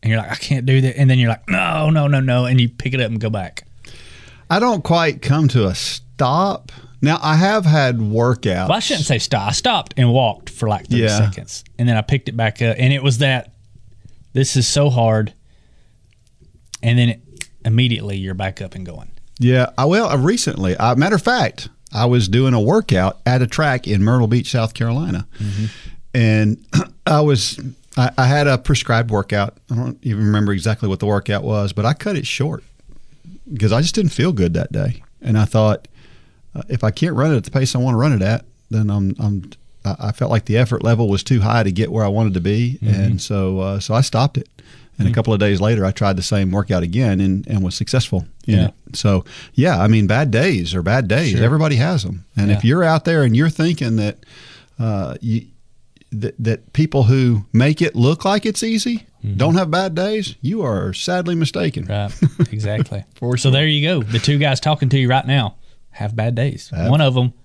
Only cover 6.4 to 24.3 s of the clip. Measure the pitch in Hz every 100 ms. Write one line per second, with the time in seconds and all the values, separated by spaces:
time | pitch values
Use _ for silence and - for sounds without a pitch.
6.4 | 196 - - - - - 143 147 151 156
7.4 | 190 214 175 151 135 120 107 110 120 120
8.4 | 110 90 92 214 - 285 - 156 - 107
9.4 | 101 - 247 226 - - 123 123 123 101
10.4 | - - 113 101 - 120 110 104 104 95
11.4 | - - - - 120 113 107 139 - 117
12.4 | 113 - 117 110 127 139 139 117 139 131
13.4 | - - - - - - - - - 127
14.4 | 135 135 120 147 143 123 113 110 107 -
15.4 | _ _ _ _ _ _ _ _ _ _
16.4 | - _ _ - 117 120 120 113 - -
17.4 | - - 113 110 123 107 101 98 95 92
18.4 | 98 92 95 95 90 80 - - - -
19.4 | 123 127 127 - 135 190 226 139 139 233
20.4 | - - 95 90 117 - 165 202 - 247
21.4 | 170 - - _ - 107 120 127 98 110
22.4 | 131 120 107 202 - 92 92 - - 127
23.4 | 123 - 156 127 - 101 104 127 113